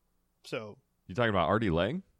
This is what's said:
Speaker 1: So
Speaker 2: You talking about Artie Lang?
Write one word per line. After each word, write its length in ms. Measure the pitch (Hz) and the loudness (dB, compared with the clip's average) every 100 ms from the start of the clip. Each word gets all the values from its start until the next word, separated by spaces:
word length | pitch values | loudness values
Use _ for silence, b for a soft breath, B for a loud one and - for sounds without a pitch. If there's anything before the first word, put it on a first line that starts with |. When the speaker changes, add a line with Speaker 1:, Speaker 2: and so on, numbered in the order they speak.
| _ _ _ _ | _ _ _ _
Speaker 1:
So 320 | - 139 110 101 _ _ - | -12 -10 -10 -16 _ _ -10
Speaker 2:
You 60 | 92 | -2
talking 140 | 117 | 0
about 180 | 98 80 | 2 2
Artie 220 | 104 110 | 2 2
Lang? 320 | 80 95 180 - _ | 2 0 -2 -10 _